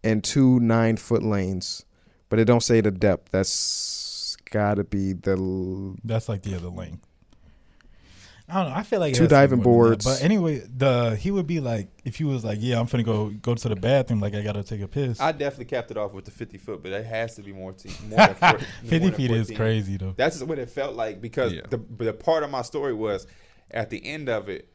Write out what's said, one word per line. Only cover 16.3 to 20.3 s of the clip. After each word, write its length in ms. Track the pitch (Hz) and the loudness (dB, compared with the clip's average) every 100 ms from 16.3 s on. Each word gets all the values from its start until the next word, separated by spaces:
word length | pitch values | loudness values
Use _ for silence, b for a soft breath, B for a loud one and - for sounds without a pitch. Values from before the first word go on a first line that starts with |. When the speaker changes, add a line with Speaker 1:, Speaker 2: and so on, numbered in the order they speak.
Speaker 3:
fifty 260 | - 113 98 | -14 -14 -14
foot, 260 | - 92 | -12 -12
but 80 | 90 | -8
it 140 | 98 113 | -8 -6
has 300 | 113 113 117 | -6 -6 -10
to 60 | |
be 120 | 101 | -16
more, 180 | 98 95 | -14 -14
te-, 180 | 92 98 - 110 | -14 -16 -14 -4
more 80 | - | 6
than 160 | 214 - | 6 6
Speaker 2:
<laughs> 0 | |
Speaker 3:
four-, 140 | 175 | 4
more 80 | - B B | 4 B B
than 80 | 117 | -2
Speaker 2:
Fifty 220 | 165 185 | 2 2
feet 200 | - 127 | 2 0
is 60 | 113 107 | 2 0
Speaker 3:
fourteen. 80 | 110 | -2
Speaker 2:
crazy, 400 | 110 110 98 98 | 0 0 -2 -6
though. 160 | 95 95 | -6 -2
Speaker 3:
That's 180 | 143 | -2